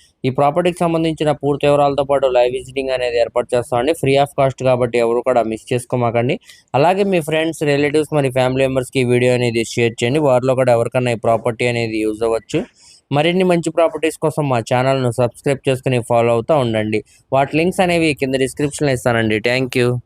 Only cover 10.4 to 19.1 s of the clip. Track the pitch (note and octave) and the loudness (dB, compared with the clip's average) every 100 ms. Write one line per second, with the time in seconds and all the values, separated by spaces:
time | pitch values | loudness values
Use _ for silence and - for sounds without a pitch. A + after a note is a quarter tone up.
10.4 | C3 B2+ B2+ A#2 A#2 B2+ B2 A2+ A2+ A2+ | 2 2 2 2 2 -2 -2 -2 0 0
11.4 | B2 A2+ B2 A#2+ A2+ A2 A2 G#2+ A2+ A2+ | -2 -2 -2 0 -2 -2 -2 -2 -2 -2
12.4 | - D#3 B3 _ - - _ C#3 E3 F3+ | -2 -6 -6 _ -20 -20 _ 0 0 2
13.4 | F#3 E3+ E3 E3+ D#3+ D#3 D#3+ - D#3 D#3+ | 2 0 0 0 0 0 -4 -2 -4 -2
14.4 | D3 A#2+ - B2 C3 C3+ B2 A#2 A#2+ - | -2 -2 0 0 2 0 0 0 -2 -2
15.4 | C#3+ C3+ C#3 B2+ C3 B2 A2 A#2+ A#2 A#2 | -4 -2 -2 -2 -2 -2 0 0 2 0
16.4 | G#2+ D#3 A#2+ A2 G#2+ G#2+ - _ _ C3+ | 0 0 0 -2 -2 -4 -6 _ _ -2
17.4 | C#3 D3+ F3 F3+ F3+ E3+ D#3+ C#3 C3+ C3 | 0 0 0 0 0 2 0 0 -2 0
18.4 | C3 - D3 - D3 B2+ B2+ | -2 -2 -4 -2 -2 0 0